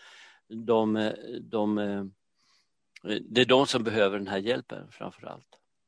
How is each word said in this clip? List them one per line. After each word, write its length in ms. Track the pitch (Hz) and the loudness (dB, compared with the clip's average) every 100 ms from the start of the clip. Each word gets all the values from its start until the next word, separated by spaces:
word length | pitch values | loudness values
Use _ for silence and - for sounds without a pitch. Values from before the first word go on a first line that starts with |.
| - - - _ _ | -20 -20 -20 _ _
de, 480 | 113 113 113 110 107 | -10 0 2 2 0
eh, 180 | 107 - - 120 | -2 -4 -10 -14
de, 360 | 117 113 107 104 | -6 -2 0 0
eh, 260 | 101 101 98 95 _ _ _ _ _ _ _ - - 107 | -2 -4 -8 -14 _ _ _ _ _ _ _ -16 -8 -6
det 200 | - 110 | -2 2
är 40 | 123 | 6
de 220 | 127 139 | 6 6
som 160 | 127 | 2
behöver 340 | 110 107 101 101 | 0 2 2 2
den 100 | 98 | -2
här 100 | 98 | -2
hjälpen 500 | 101 131 - 101 - | -2 -4 -6 -14 -16
framför 360 | - 107 - - | -14 -14 -14 -16
allt. 180 | - _ _ _ _ | -18 _ _ _ _